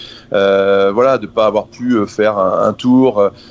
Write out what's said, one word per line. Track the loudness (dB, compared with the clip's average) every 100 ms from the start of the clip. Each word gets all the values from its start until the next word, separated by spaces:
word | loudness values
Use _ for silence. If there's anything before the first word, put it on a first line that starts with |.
| -20 -20 -6
euh, | -2 2 2 2 0 0
voilà, | 0 0 0
de | -4
pas | -2 0
avoir | -2 -6
pu, | -8 -2 -2
euh, | -2
faire | -2 -2 0
un, | -2 0 -2
un |
Tour, | -2 0 2 2 2
euh, | -2 -4 -18